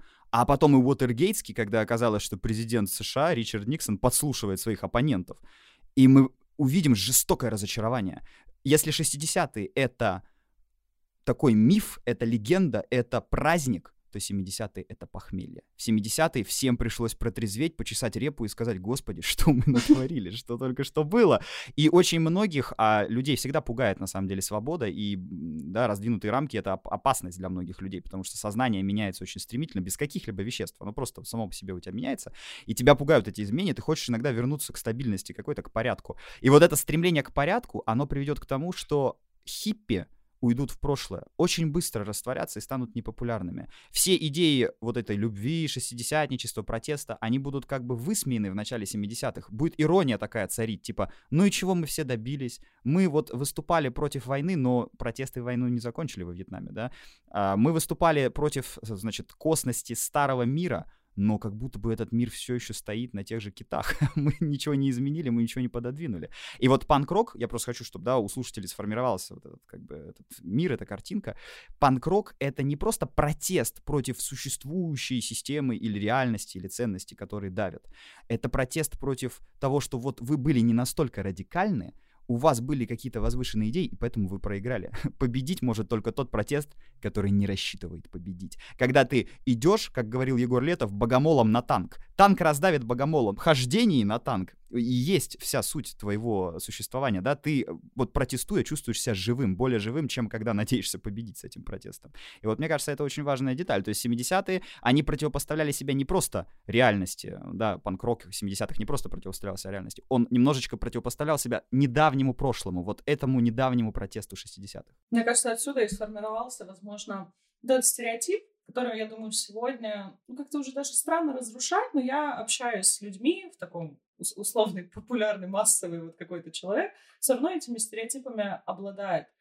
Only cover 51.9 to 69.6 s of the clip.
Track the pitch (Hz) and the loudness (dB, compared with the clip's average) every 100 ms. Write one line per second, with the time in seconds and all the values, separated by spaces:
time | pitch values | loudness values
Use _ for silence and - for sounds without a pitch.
51.9 | - 131 117 120 143 123 - - _ 120 | -4 -2 -4 -4 -6 -6 -8 -20 _ 2
52.9 | 175 185 151 151 123 143 - - 165 131 | 4 4 2 0 -4 -4 -4 0 2 0
53.9 | - 147 135 120 139 170 170 127 123 - | 0 -2 -2 -4 -2 0 2 2 2 0
54.9 | - 120 123 131 127 120 123 123 120 120 | -6 -6 -6 -8 -6 -4 -2 0 0 -4
55.9 | 139 151 95 87 87 - 92 - 98 127 | -6 -8 -6 -10 -10 -10 -12 -10 -8 -8
56.9 | - - _ _ 104 98 98 139 160 - | -10 -20 _ _ 0 2 4 4 4 -2
57.9 | 156 170 147 127 - 151 139 - - 110 | 2 2 4 2 0 -2 -2 -8 -10 -10
58.9 | 98 110 - - - 156 156 131 - - | -6 -6 -6 -10 -4 0 0 0 -4 -6
59.9 | 117 - 147 139 127 120 151 180 98 - | -6 -2 0 2 2 0 0 0 -4 -6
60.9 | - _ 101 104 104 104 107 - 101 113 | -18 _ 0 0 0 -4 -8 -8 -6 -4
61.9 | 113 110 117 120 - - 123 - - - | -2 0 0 0 -4 -6 -6 -6 -10 -6
62.9 | 107 123 101 - 113 104 - - - - | -6 -6 -8 -6 -8 -8 -12 -6 -4 -2
63.9 | - 147 151 143 - 156 139 151 139 139 | 0 0 2 0 0 -2 -2 0 0 0
64.9 | 120 139 160 135 117 113 131 123 120 120 | 0 -2 -2 0 0 0 -2 -4 -4 -8
65.9 | 147 160 87 87 - - - 127 131 - | -6 -6 -6 -8 -14 -16 2 4 4 4
66.9 | 143 147 190 233 113 117 117 - 120 117 | 2 2 0 0 -2 -6 -4 -6 -8 -10
67.9 | 95 110 131 101 127 120 107 90 - 104 | -6 0 0 0 -4 -8 -8 -10 -8 -4
68.9 | 120 127 95 - - - - | -2 0 -2 -6 -16 -20 -20